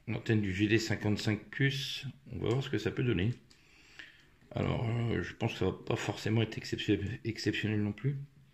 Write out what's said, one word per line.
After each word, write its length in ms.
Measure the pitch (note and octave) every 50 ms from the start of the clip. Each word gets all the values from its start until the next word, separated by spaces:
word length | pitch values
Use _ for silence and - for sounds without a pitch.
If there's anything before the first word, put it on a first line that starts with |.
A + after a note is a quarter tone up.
| - -
L'antenne 340 | A#2 A2+ - - A2+ G#2+
du 100 | G#2 G2
G 160 | F2+ F#2+ G#2+ G2+
D 120 | A2 A2
cinquante-cinq 680 | - - G#2 F#2 - G#2 G#2 G2+ - A2+ G#2 G2 - -
plus. 560 | - - C3+ C#3 C3+ C#3 - - - - - C3 - - - -
On 80 | - F2
va 100 | F#2 G2
voir 140 | A#2 C3+ C3+
ce 60 | -
que 80 | - G#2+
ça 100 | - F#2+
peut 140 | - - B2+
donner. 280 | B2 A2 E2+ F#2 A#2 B2 - - - - - - - - - - - - - - - - - - - - - - - -
Alors, 340 | - G2 F#2+ F2 - - A2+
euh, 320 | A#2 A#2 A#2 A#2 F#2+ F2
je 120 | F2 F2 -
pense 200 | - A#2 A2+ -
que 60 | -
ça 60 | F#2
va 60 | F#2+
pas 240 | - - - - -
forcément 460 | - - - G2+ - - G#2 G#2+ A#2
être 160 | A2 G#2+ - -
exception-, 400 | - - - - - - G#2 F#2 F#2+ G2 A#2+ - -
exceptionnel 600 | A2+ G#2+ - - G#2+ - - - G#2 G#2+ G#2+ G#2
non 80 | G#2
plus. 260 | G2+ - - C#3 C#3+ C#3 C#3+ - - - - -